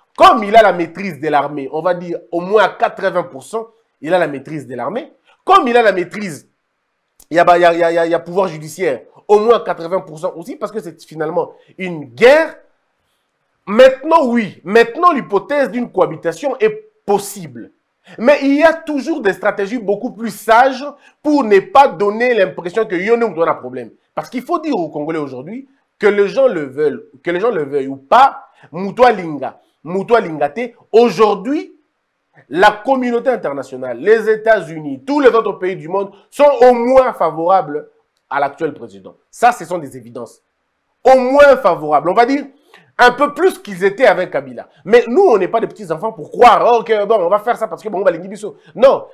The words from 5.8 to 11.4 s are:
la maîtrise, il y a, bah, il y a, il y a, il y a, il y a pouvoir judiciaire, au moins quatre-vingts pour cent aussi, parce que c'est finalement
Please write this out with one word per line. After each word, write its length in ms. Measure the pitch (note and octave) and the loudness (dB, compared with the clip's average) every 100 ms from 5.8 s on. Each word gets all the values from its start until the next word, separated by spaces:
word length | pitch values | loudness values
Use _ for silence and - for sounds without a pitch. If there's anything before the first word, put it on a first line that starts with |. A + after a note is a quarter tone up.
la 100 | A3 | 2
maîtrise, 580 | F3+ F3 G3+ G3+ C3 _ _ _ _ _ _ _ _ _ | 0 -4 -8 -10 -12 _ _ _ _ _ _ _ _ _
il 80 | D#3+ | 2
y 20 | |
a, 40 | |
bah, 120 | E3+ F3 | 4 4
il 60 | |
y 20 | |
a, 80 | F3 | 4
il 60 | E3+ | 2
y 40 | |
a, 80 | E3+ | 0
il 40 | |
y 40 | E3+ | 0
a, 80 | E3+ | 0
il 40 | |
y 40 | |
a 60 | E3 | -2
pouvoir 280 | E3+ F3+ F#3 | -2 -4 -4
judiciaire, 520 | D#3 D#3 F3 F3 A#2 - _ - | -6 -14 -6 -4 -4 -10 _ 2
au 120 | G#3 | 4
moins 220 | A3+ A3 | 4 2
quatre-vingts 400 | - E3 E3 F#3 | -2 -8 -6 -8
pour 180 | E3 D#3 | -8 -10
cent 160 | F3 D3 | -10 -10
aussi, 200 | E3+ - | -14 -12
parce 140 | G3+ | -12
que 100 | G#3 | -10
c'est 220 | E3+ D#3+ | -14 -16
finalement 500 | - D#3+ D#3 F3 | -16 -8 -6 -4